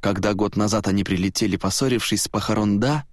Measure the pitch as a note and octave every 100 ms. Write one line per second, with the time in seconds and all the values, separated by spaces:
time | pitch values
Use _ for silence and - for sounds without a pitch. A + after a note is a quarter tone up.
0 | G2 G2 G#2 G2+ G#2 - G#2 A2 G2 G2
1 | F#2 F#2+ F#2+ - G#2+ F#2 F#2+ - C3+ B2
2 | - G#2 - G#2+ G2+ G#2+ G#2 G2+ B2+ D3+
3 | -